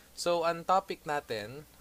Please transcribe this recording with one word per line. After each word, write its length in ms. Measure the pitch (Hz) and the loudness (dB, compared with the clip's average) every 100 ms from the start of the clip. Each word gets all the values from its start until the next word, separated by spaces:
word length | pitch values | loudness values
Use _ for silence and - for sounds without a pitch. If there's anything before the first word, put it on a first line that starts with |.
| - | -20
So, 320 | - 175 170 | -6 0 2
ang 240 | 165 170 165 | 2 0 4
topic 320 | 185 - 185 160 | 2 2 -6 -4
natin, 560 | 147 - 113 104 139 151 - | -4 -2 -6 -6 -10 -16 -14